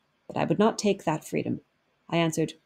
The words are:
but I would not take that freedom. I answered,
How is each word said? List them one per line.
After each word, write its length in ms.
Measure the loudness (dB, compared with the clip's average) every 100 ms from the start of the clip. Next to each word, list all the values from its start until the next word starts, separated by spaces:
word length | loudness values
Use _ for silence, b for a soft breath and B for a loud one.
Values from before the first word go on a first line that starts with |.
| _ _ -8
but 80 | -2
I 80 |
would 160 | 0 4
not 180 | 2 2
take 240 | 0 0
that 220 | 0 -4
freedom. 360 | -2 -4 -4 -6 -8 _ _ _ -4
I 100 | 0
answered, 360 | 2 0 -2 -4